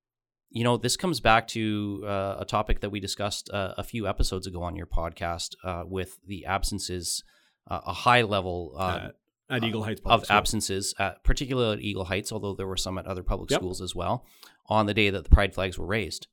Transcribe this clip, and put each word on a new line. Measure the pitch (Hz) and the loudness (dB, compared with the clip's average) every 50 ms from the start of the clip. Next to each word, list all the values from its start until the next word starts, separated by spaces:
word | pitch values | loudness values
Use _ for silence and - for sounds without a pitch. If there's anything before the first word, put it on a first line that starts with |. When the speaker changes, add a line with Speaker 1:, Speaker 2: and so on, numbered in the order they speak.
| _ _ _ _ _ _ _ _ _ _ | _ _ _ _ _ _ _ _ _ _
Speaker 1:
you | - 113 | -2 2
know, | 120 120 120 | 2 4 4
this | 113 123 127 - - | 2 2 -2 -2 0
comes | 185 185 151 120 | 0 -2 -2 4
back | - 113 110 117 117 - | 6 6 6 6 4 0
to, | - 113 110 107 104 104 104 104 101 95 104 | -2 -2 0 0 0 0 -2 -4 -4 -4 -4
uh, | 101 101 98 98 98 95 - | -2 -2 -2 -2 -2 -4 -6
a | 98 | -4
topic | - 113 107 - - - - | -2 -2 0 2 2 0 0
that | - 101 | 0 -4
we | 104 101 | -4 -4
discussed, | 98 95 - - 101 104 - - - - | -4 -6 -4 -4 -4 -4 -4 -6 -8 -6
uh, | 98 101 95 - - - | -4 -4 -4 -4 -4 -8
a | |
few | - - - 113 101 | -8 -6 -6 -4 -2
episodes | 95 - - - - 98 92 - | -2 2 2 2 2 2 -2 -4
ago | 82 87 85 | -6 -6 -6
on | 87 87 85 | -6 -6 -6
your | 87 87 | -6 -4
podcast, | - - 85 82 85 - - 87 85 85 82 - - - - - | -2 -2 0 0 -2 -4 -4 -4 -4 -4 -4 -6 -10 -10 -8 -6
uh, | 92 87 87 85 | -6 -6 -6 -6
with | 87 95 92 87 - - - _ | -6 -4 -4 -4 -6 -10 -16 _
the | 95 101 82 - | -10 -10 -8 -2
absences, | 90 98 95 - - 104 95 - - 90 90 85 - - - - _ _ _ _ _ _ _ _ - | -2 0 0 0 -2 -2 -4 -6 -6 -6 -4 -4 -4 -6 -6 -8 _ _ _ _ _ _ _ _ -8
uh, | 90 - 60 | -8 -6 -6
a | - 95 | -6 -8
high | - - 123 120 123 | 0 4 6 6 6
level, | 117 98 104 98 90 92 87 90 82 64 65 | 6 4 0 0 0 -2 -4 -4 -6 -8 -4
uh, | - | -2
Speaker 2:
Uh, | 95 90 87 95 - - - _ _ _ _ _ _ - | -2 -2 -2 -4 -6 -10 -14 _ _ _ _ _ _ -6
at | 131 117 | -4 -2
Eagle | 117 113 110 107 104 | -2 -2 -2 -2 -4
Heights | 110 101 - | -4 -6 -4
Speaker 1:
of | - | 2
Speaker 2:
Public | - 117 104 - | 4 4 4 6
School. | - 101 104 | 4 4 4
Speaker 1:
absences, | 101 - 113 104 - - 95 98 101 - - - | 4 4 0 0 0 0 -2 -2 -2 -4 -2 -2
uh, | 98 92 - - | -2 -2 -4 2
particularly | - 135 127 - 143 123 135 127 120 110 104 | 4 4 4 4 0 0 0 2 2 2 0
at | - | 0
Eagle | - 104 98 98 92 | -2 -4 -4 -4 -4
Heights, | 87 95 101 104 - | -2 -4 -4 -4 -4
although | 110 101 101 101 95 | -6 -6 -4 -6 -4
there | 104 98 | -4 -6
were | 92 92 | -4 -4
some | - - 92 95 90 | -4 -4 -4 -4 -6
at | - | -6
other | 92 95 90 | -6 -6 -4
public | 90 - 101 - - - | -2 -2 -2 -2 0 0
Speaker 2:
Yep. | 135 - | 0 0
Speaker 1:
schools | 92 90 92 90 | 0 -2 -4 -6
as | 92 90 - | -6 -6 -6
well, | 87 87 92 120 127 - _ - - - - - _ _ | -4 -2 -2 -2 -2 -4 _ -20 -20 -20 -20 -20 _ _
on | - 107 110 107 | 2 2 4 4
the | 107 101 | 4 4
day | 110 104 101 | 4 4 4
that | 95 90 | 2 0
the | - - | 6 8
Pride | - 104 101 92 - | 8 8 8 4 0
flags | 92 95 95 90 - | -2 -2 -2 -2 -4
were | 80 | -4
raised. | 87 107 110 90 80 - - - - | -2 -2 -2 -2 -4 -8 -10 -12 -16